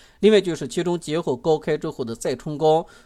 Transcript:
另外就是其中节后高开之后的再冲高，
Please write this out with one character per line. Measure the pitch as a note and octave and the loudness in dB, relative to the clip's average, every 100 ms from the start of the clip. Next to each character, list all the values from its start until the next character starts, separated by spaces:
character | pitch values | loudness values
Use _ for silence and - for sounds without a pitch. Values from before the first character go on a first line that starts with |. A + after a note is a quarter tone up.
| _ _ | _ _
另 | G3+ | 4
外 | G#3+ | 4
就 | F#3 | 2
是 | D#3+ C3+ | -4 -6
其 | F3+ | -4
中 | E3+ F3 | -4 -4
节 | - D#3 | -4 -4
后 | D#3+ B2 | -2 -2
高 | E3 D#3 | 0 0
开 | D#3+ D3+ | 0 -4
之 | D#3+ | -4
后 | - | -8
的 | A#2 | -8
再 | A2+ F3 B2+ | -6 -6 -6
冲 | D#3+ D3 | -8 0
高， | D#3 D#3+ E3+ - | 2 2 0 -14